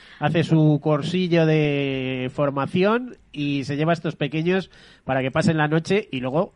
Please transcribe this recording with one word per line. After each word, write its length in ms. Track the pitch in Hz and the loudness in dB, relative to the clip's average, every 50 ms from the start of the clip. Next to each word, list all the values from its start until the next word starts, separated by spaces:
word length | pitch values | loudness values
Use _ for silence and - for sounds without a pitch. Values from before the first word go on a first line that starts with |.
| - - - - | -20 -20 -6 -4
hace 240 | 147 147 160 170 | -2 0 2 0
su 360 | 151 - 160 160 156 151 151 147 | 2 4 4 4 6 4 4 2
cursillo 640 | - 156 151 143 - 160 165 185 185 170 165 170 160 | 2 0 0 0 -2 -2 -2 -2 0 2 2 4 4
de 840 | 156 156 156 151 147 143 143 139 139 135 131 131 131 131 127 127 127 - | 4 4 2 2 2 0 0 -2 -2 -4 -4 -4 -4 -4 -4 -6 -6 -2
formación 800 | - 147 139 139 143 139 - - 180 185 208 220 247 254 240 - - _ _ | -2 -2 -2 -2 -2 -4 -2 0 0 2 2 0 0 -4 -8 -14 -20 _ _
y 320 | - 151 147 143 143 139 127 | -8 -6 -4 -2 -2 -4 -4
se 120 | 123 147 | -4 -4
lleva 160 | 139 156 165 | 0 0 0
a 20 | 170 | 0
estos 220 | 165 - 160 147 | 0 -2 -6 -4
pequeños 540 | - 151 135 147 160 160 175 185 190 175 - - - - - - _ _ | -4 -4 -4 -2 -2 0 0 0 0 -2 -6 -14 -20 -20 -20 -20 _ _
para 180 | - 131 135 | -2 -2 0
que 80 | 127 131 | 0 0
pasen 260 | - 160 156 170 160 | 0 0 2 2 2
la 120 | 156 151 151 | 2 2 2
noche 400 | 156 165 165 - 190 208 214 - | 0 0 0 0 0 -2 -2 -4
y 100 | - 127 | -6 -6
luego 320 | 123 127 127 160 202 - - | -6 -2 -2 -2 -2 -4 -8